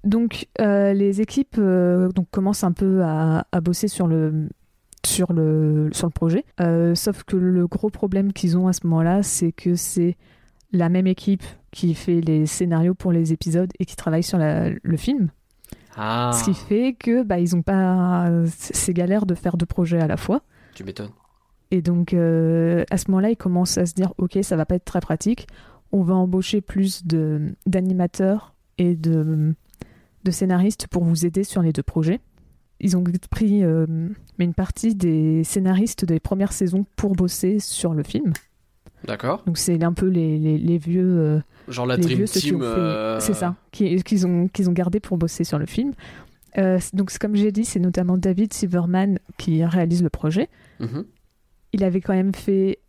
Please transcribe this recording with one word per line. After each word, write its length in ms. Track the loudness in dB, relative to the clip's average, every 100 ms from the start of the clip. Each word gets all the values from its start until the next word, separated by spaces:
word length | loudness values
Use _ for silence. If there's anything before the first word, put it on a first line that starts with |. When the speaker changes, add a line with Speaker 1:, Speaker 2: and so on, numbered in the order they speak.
Speaker 1:
Donc, 420 | 2 2 0 -4 -10 0
euh, 320 | 2 4 4
les 280 | 4 2 0
équipes, 360 | 0 -2 -2 0
euh, 500 | 2 4 4 4 2
donc, 160 | 0 -2
commencent 340 | -2 -2 0
un 80 | 0
peu 300 | 0 2 2
à, 440 | 2 2 2 0 0
à 100 | -2
bosser 280 | -2 -2 -2
sur 180 | 0 0
le, 420 | 2 0 -2 -6 -10 _ _ _ -8
sur 280 | -4 -2 0
le, 580 | 2 2 2 2 2 0
sur 140 | -2 -4
le 60 |
projet. 320 | -2 0 0 -2 -2
Euh, 340 | 0 2 2
sauf 300 | 0 -2 -6
que 120 | -4 0
le 300 | 2 2 0
gros 240 | -2 -4
problème 420 | -4 -2 0 -2
qu'ils 240 | -2 0 2
ont 120 | 2
à 40 |
ce 140 | 0 0
moment-là, 360 | 2 2 2
c'est 280 | 0 -2 -2
que 220 | -2 -2
c'est 420 | -2 -2 0 0 -2 _ _ _ _ _
la 160 | 0 2
même 180 | 2 2
équipe 360 | 0 0 -2 -4 -18 _
qui 220 | -2 -2
fait 260 | 0 0 0
les 260 | 2 2 0
scénarios 480 | -2 0 2 2
pour 160 | 0 0
les 200 | 2 2
épisodes 380 | 0 0 0 -2 -4
et 60 |
qui 120 | -8 -6
travaille 260 | -2 -2
sur 160 | 0 0
la, 320 | 0 0 -2
le 260 | -4 -2 -2
film. 320 | 0 0 -2 _ _ _ -20 -20 _ -8
Speaker 2:
Ah. 340 | -4 -2 0 0
Speaker 1:
Ce 60 |
qui 100 | 0
fait 400 | -2 -2 0 0 -2
que, 240 | 0 0
bah, 160 | 0 0
ils 160 | 2 0
ont 60 |
pas, 680 | 0 2 2 2 2 2 2 2 0
c'est, 300 | -4 -8 -4
c'est 160 | -2
galère 320 | -2 0 0 0
de 80 |
faire 220 | -2 -2 -2
deux 100 | -2
projets 340 | -2 0 2
à 60 | 0
la 100 | 0
fois. 260 | 0 -2 _ _ _
Speaker 2:
Tu 100 | -16
m'étonnes. 260 | -14 -12 -12 -16 _ _ _ _ _
Speaker 1:
Et 100 | -2
donc, 320 | 0 0 2
euh, 680 | 2 2 2 2 2 2 2 0
à 60 | -2
ce 120 | 0
moment-là, 200 | 2 2
ils 60 | 0
commencent 420 | 0 0 0 0
à 80 | -2
se 80 |
dire, « 180 | 0 -2 -2
Ok, 200 | -2 -2
ça 120 | -2 -2
va 100 | 0
pas 100 | -2
être 80 |
très 160 | -2 -6
pratique. 480 | -2 -2 -2 -4 -8 -20 -20 -20 _
On 120 | 0
va 120 | 2
embaucher 460 | 2 2 0 0 -4
plus 440 | -2 -2 -2 -2 -2
de, 480 | 0 0 -2 -4 -4 -2
d'animateurs 880 | 0 0 0 0 0 0 0 -4 _ _ 0
et 160 | 0
de, 600 | 2 2 2 2 0 0 -2 _ _ -20 -20 _ _
de 60 | -4
scénaristes 560 | -2 0 2 2 0 -6
pour 140 | -2
vous 200 | 0 2 0
aider 180 | -2
sur 180 | -2 0
les 100 | 0
deux 100 | 0
projets. » 380 | -2 -2 0 -2 _ _ -20 _ _ _
Ils 140 | 0 2
ont 60 | 0 -2 -6
pris, 340 | 0 2 4
euh, 220 | 4 2 0 -2 -4 -8 -14 -2
mais 60 |
une 80 | -2
partie 400 | 0 -4 -2 -2
des 500 | 0 2 2 2 2
scénaristes 600 | 0 0 2 2 0 -2
des 160 | 0 0
premières 320 | 0 -2 -2
saisons 320 | -2 0 0 -2
pour 180 | -4 -2 0
bosser 420 | 0 0 0 0
sur 360 | -4 -4 -2
le 80 | -2
film. 300 | -4 -2 -2 -4 _ _ _ _ -20 _ -10
Speaker 2:
D'accord. 360 | -6 -4 -4 -4
Speaker 1:
Donc 100 | -4
c'est 260 | -2 0
un 80 | 0
peu 140 | 0 0
les, 300 | 2 0 0
les, 200 | 0 0
les 200 | 2 0
vieux, 400 | 0 0 2 2
euh, 220 | 2 0 -2 _ -12
Speaker 2:
Genre 180 | -4 0
la 100 | 2
Speaker 1:
les 60 |
Speaker 2:
Dream 140 | 2 2
Speaker 1:
vieux, 80 | 0
ceux 140 | 0
qui 80 | 0
Speaker 2:
Team, 80 | -2
Speaker 1:
ont 40 |
fait, 60 | 0
Speaker 2:
euh, 540 | 0 -2 -2 -2 -2
Speaker 1:
c'est 140 | -2
ça, 200 | -2 -4 -6 _
qui, 320 | -2 0 0
qu'ils 240 | 0 0 2
ont, 220 | 2 0
qu'ils 200 | 0 0
ont 40 |
gardé 280 | 0 0 -2
pour 160 | -2 -2
bosser 280 | -2 -2
sur 140 | -4 -2
le 80 | -2
film. 260 | -4 -4 -6 -16 -20 -20 _ _ -2
Euh, 200 | 2 0
c-, 100 | 0
donc 160 | -4 -4
c'est, 80 | -4
comme 160 | -2 2
j'ai 160 | 2
dit, 120 | 0
c'est 140 | -2 0
notamment 360 | 0 0 0 2
David 340 | 2 0 -2
Silverman 640 | -2 -2 0 0 0 0 -2 -6 -8
qui 260 | -2 0
réalise 380 | 2 2 2 2
le 80 | 0
projet. 380 | 0 -2 -2 -4 _ _ _
Speaker 2:
Mhm. 240 | -8 -8 -12 _ _ _ _ _ _
Speaker 1:
Il 120 | 0
avait 160 | 0 0
quand 140 | 0
même 200 | 0 0
fait 440 | -2 0 0 0 -2